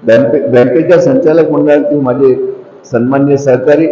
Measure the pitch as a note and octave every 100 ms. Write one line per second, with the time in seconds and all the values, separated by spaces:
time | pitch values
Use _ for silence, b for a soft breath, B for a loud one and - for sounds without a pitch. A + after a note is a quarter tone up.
0 | - A2+ C#3 D3+ A#2 A#2+ B2 F3+ D#3+ E3+
1 | - C3+ D#3 E3 D3+ D3 D3 D3 C#3+ D3
2 | B2+ B2 C3+ B2+ - - - - - A#2
3 | B2 C#3 C#3 C#3 C#3 C3 C3 D3 D#3+